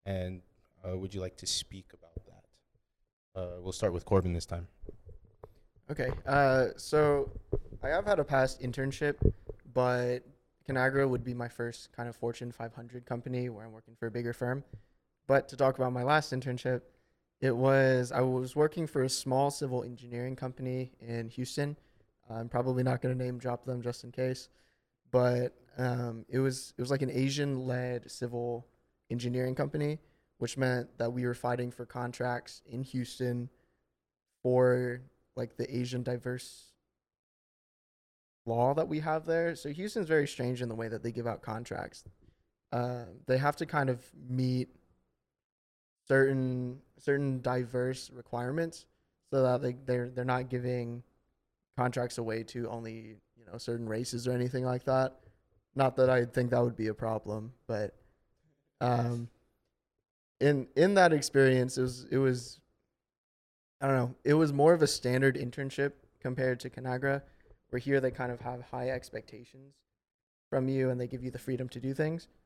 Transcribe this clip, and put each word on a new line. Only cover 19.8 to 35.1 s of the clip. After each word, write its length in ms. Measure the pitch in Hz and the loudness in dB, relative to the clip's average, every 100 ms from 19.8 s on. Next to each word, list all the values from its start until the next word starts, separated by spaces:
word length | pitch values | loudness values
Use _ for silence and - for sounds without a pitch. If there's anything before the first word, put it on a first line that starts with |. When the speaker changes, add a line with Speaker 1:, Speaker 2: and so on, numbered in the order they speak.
Speaker 2:
engineering 540 | 120 120 120 120 127 131 | -4 -12 -10 -6 -6 -6
company 560 | 131 127 127 127 127 _ | -8 -6 -4 -4 -6 _
in 280 | 117 117 117 | -8 -6 -6
Houston. 460 | 123 127 - 143 147 _ _ _ _ _ | -6 -6 -2 -4 -4 _ _ _ _ _
I'm 180 | 113 117 | -10 -4
probably 360 | 123 127 127 | 0 0 2
not 180 | 127 127 | 2 2
gonna 140 | 127 127 | 0 -2
name 220 | 127 123 | -4 -4
drop 260 | 123 120 | -4 -6
them 180 | - 123 | -4 -4
just 220 | 117 117 | -4 -6
in 80 | 123 | -10
case, 360 | 120 127 127 - _ _ _ _ _ _ | -2 -2 -2 -8 _ _ _ _ _ _
but, 420 | 127 123 123 123 _ _ - | 4 4 2 -2 _ _ -4
um, 480 | 123 123 120 113 - | -2 -2 -4 -8 -4
it 100 | 127 | 0
was, 360 | 135 131 - - | 0 -2 -10 -8
it 60 | |
was, 80 | 127 | -4
like, 120 | 139 | -2
an 80 | 135 | 0
Asian-led 1000 | 123 135 139 143 135 127 123 127 123 - | 0 0 0 -2 -2 -4 -4 -4 -6 -10
civil 560 | - 120 120 120 120 123 _ _ _ _ | -8 -6 -4 -4 -6 -10 _ _ _ _
engineering 440 | 120 123 123 127 | -6 -2 -2 -2
company, 440 | 131 143 151 147 151 _ _ _ _ | -2 -4 -2 -2 -4 _ _ _ _
which 200 | 120 - | -6 0
meant 280 | 131 123 123 - | 0 0 -4 -4
that 140 | 117 | -2
we 120 | 123 | 0
were 100 | 123 | -2
fighting 360 | 120 123 123 123 | -2 -2 -2 -4
for 160 | - 120 | -8 -12
contracts 760 | 123 123 123 127 120 - - - | -8 -8 -4 -2 -4 -6 -20 -12
in 160 | 120 | -8
Houston 640 | 131 127 120 - 127 120 120 _ _ _ _ _ _ _ _ _ | -6 -6 -6 -4 -4 -2 -6 _ _ _ _ _ _ _ _ _
for, 580 | 127 127 127 127 123 123 131 | 2 6 6 4 0 -6 -14